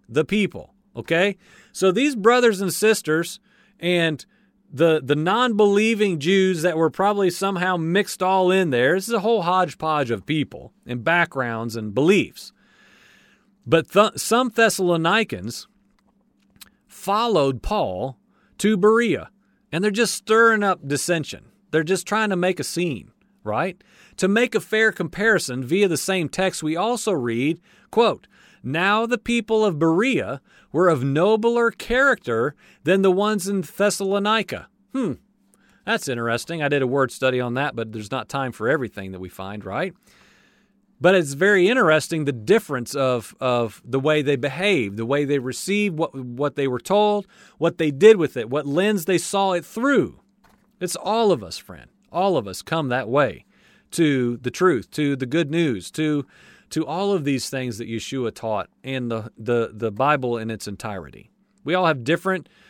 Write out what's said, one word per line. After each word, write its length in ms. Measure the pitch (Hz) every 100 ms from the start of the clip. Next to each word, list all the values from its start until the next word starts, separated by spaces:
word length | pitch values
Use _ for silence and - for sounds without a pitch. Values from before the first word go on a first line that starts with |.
| _
the 160 | 120
people, 500 | 156 208 185 - - _ _ 120
okay? 400 | - 165 196 196 _ - _
So 200 | - 190
these 240 | 185 285 247
brothers 460 | 196 247 240 190
and 120 | 196
sisters 640 | - 214 214 - 156 165 - _ _ _ _
and 460 | 170 175 165 151 - _ _ _ _
the, 300 | 135 165 156
the 120 | 127 147
non-believing 1040 | 160 214 254 208 208 202 220 220 208 165
Jews 420 | 143 196 190 175
that 160 | 170 160
were 120 | 160
probably 400 | - 196 202 190
somehow 480 | 170 196 185 180 180
mixed 440 | 160 185 202 -
all 300 | 185 190 185
in 180 | 190 180
there, 260 | 123 127 185
this 120 | 196
is 60 |
a 80 | 233
whole 220 | 202 226
hodgepodge 680 | 170 185 175 - 160 151 127
of 140 | 110 90
people 480 | 156 135 85 71 _ -
and 180 | 123
backgrounds 720 | 117 175 165 139 123 113 117 110
and 200 | 107 104
beliefs. 560 | 156 202 104 - - _ _ _ _ _ _ _ _ _ _ _ -
But 240 | 160 -
th-, 280 | 190 214 -
some 320 | - 226 254
Thessalonians 1200 | - 226 - 180 170 165 214 220 98 98 - - _ _ _ _ _ _ _ _ _ - _ _
followed 760 | - - 202 233 190 139 123
Paul 540 | - 208 127 92 127 127 _ _ _ _
to 160 | 202 214
Berea, 540 | 202 226 233 127 - _ _ _ _
and 120 | 156
they're 80 | 208
just 220 | 202 226
stirring 500 | - - 220 226 214
up 240 | 202 185 139
dissension. 580 | 143 - 170 143 - - _ _
They're 120 | 160
just 220 | 160 185 -
trying 240 | 208 214
to 60 | 185
make 240 | 185 180
a 40 |
scene, 480 | - 170 175 117 64 _ _ _
right? 380 | 107 107 180 - _ _ - -
To 100 | 185
make 260 | 214 247 -
a 40 |
fair 320 | - 214 220
comparison, 720 | - 165 - 220 196 - 127
via 240 | 127 185 202
the 100 | 156
same 300 | - 190 151
text, 360 | - 190 -
we 120 | 156 160
also 360 | 214 247 -
read, 500 | 170 120 117 139 170 _ _ _
quote, 360 | - 226 143 _ _ _ _
"Now 420 | 123 151 190 214 226
the 140 | 240
people 440 | 233 233 220 220
of 140 | 214 151
Berea 640 | 160 165 254 202 98 131 - _ _
were 180 | 147 185
of 140 | 151
nobler 640 | 135 139 190 220 233 233 233
character 840 | - - 247 277 226 - 113 135 - _ _
than 200 | 147 190
the 80 | 190
ones 360 | 185 208 214 185
in 140 | 202
Thessalonica." 1080 | 160 - 202 - 196 202 208 220 208 95 - _ _
Hmm, 220 | 269 220 120 _ _ _ _ _ _ -
that's 220 | 226 -
interesting. 560 | 120 117 117 - 165
I 40 | 147
did 140 | 143
a 60 | 131
word 240 | 139 131
study 280 | - 131 127
on 140 | 123
that, 220 | 123 143 117
but 160 | 110
there's 200 | 110 104
not 160 | 131 110
time 240 | 139 131
for 180 | - 110
everything 420 | 151 117 - 95
that 80 | 95
we 100 | 92
find, 340 | - 95 104
right? 300 | 104 107 180 - _ _ _ _ _ _ _ _ _ _
But 140 | 175
it's 200 | 190 147
very 340 | 139 190 202 180
interesting, 580 | 262 185 156 - 165 143
the 60 |
difference 640 | 123 107 214 - 135 117 143
of, 400 | 131 123 - -
of 440 | 131 120 113 - -
the 140 | 131
way 240 | 139 151
they 120 | 139 139
behaved, 640 | 143 143 202 180 101 101
the 80 | 113
way 200 | 143 143
they 120 | 143
received 580 | 127 123 - 202 208 160
what, 200 | 160 135
what 400 | 127 120 143 143
they 120 | 139
were 120 | 123
told, 480 | - 202 208 208 202 - - _
what 180 | 165 170
they 140 | 156
did 260 | 135 208 214
with 180 | 151 131
it, 140 | 113
what 160 | 139 143
lens 400 | 143 202 208 160
they 140 | 180
saw 320 | - 196 196
it 120 | 175
through. 560 | - 220 269 262 127 - _ _ _ _ _ _
It's 160 | 175 -
all 360 | 180 226 220
of 120 | 156
us, 160 | 90 -
friend. 320 | - 82 - _ _
All 240 | 165 196 165
of 120 | 101
us 160 | 92
come 260 | - 165 143
that 200 | 123 110
way 360 | 135 131 85 - _ _ _ _
to 460 | - 160 135 123 120
the 120 | 120
truth, 400 | - 185 131 95
to 240 | - 147 139
the 120 | 127
good 240 | 151 147
news, 400 | 165 165 104 85
to, 340 | - 156 147 135 _ - - _
to 120 | 156
all 300 | 143 165 202
of 120 | 196 143
these 220 | 135 -
things 300 | 135 127 107
that 100 | 113
Yeshua 460 | 113 - 135 117
taught 340 | - 113 104 90 _
and 280 | 135 135 120
the, 200 | 113 110 -
the, 320 | 110 120 113
the 200 | 107 113
Bible 480 | 104 135 147 127 117
in 100 | 110
its 180 | 110 -
entirety. 640 | 98 113 98 73 - - _ _ _
We 120 | - 180
all 100 | 175
have 180 | 143
different 460 | 120 165 190 185 139 _ _